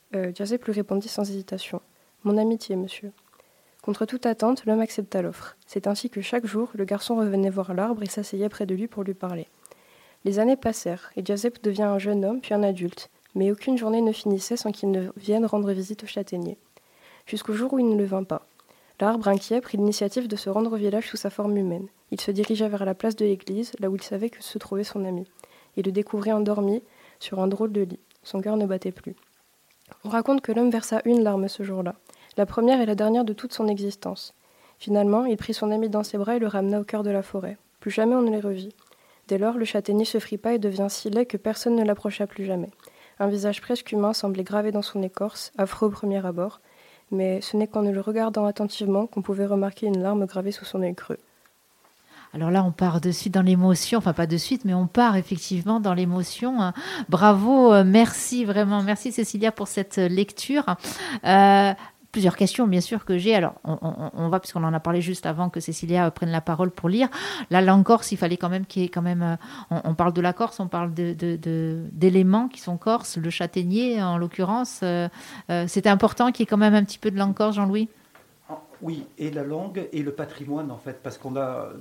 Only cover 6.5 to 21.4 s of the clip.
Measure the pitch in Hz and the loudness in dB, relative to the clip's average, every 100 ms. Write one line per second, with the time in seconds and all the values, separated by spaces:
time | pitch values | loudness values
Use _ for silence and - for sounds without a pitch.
6.5 | 208 247 208 196 202 - 233 208 196 196 | -4 -4 -4 -4 -4 -2 0 2 2 0
7.5 | 190 185 185 220 220 202 - 202 196 202 | 0 -4 -2 -2 -2 -4 -6 -6 -4 -4
8.5 | - 196 185 233 208 196 190 185 175 160 | -4 -4 -4 -4 -6 -8 -6 -8 -8 -12
9.5 | _ - - _ _ _ _ 196 202 233 | _ -20 -20 _ _ _ _ -2 2 4
10.5 | 262 233 220 175 175 - - 190 202 233 | 2 0 -4 -6 -8 -10 -8 -4 -2 -4
11.5 | 240 214 202 208 196 202 202 196 254 - | -2 -2 0 0 0 0 0 0 -2 -2
12.5 | 208 202 180 175 - - _ _ 190 190 | 0 0 0 -6 -8 -18 _ _ -2 0
13.5 | 202 - 254 220 226 226 220 208 196 - | 0 -2 0 0 2 2 0 -2 -2 -2
14.5 | 240 214 208 202 190 185 - 196 214 226 | -4 -4 -4 -2 -2 -2 -6 -2 0 2
15.5 | 208 202 190 190 214 208 208 196 180 175 | 0 0 -2 -6 -10 -10 -10 -8 -6 -8
16.5 | - _ _ _ _ - - - 214 - | -10 _ _ _ _ -20 -20 -10 -8 -4
17.5 | 214 254 269 233 208 196 190 190 156 - | -4 0 2 2 2 0 -2 -4 -6 -8
18.5 | _ _ _ _ - 202 226 202 196 - | _ _ _ _ -2 0 2 2 0 0
19.5 | 233 247 202 208 208 202 254 240 208 196 | -4 -2 0 0 0 -2 -2 -4 -6 -4
20.5 | 196 226 220 208 208 - 214 202 - | -2 -2 0 0 -2 -4 -8 -8 -4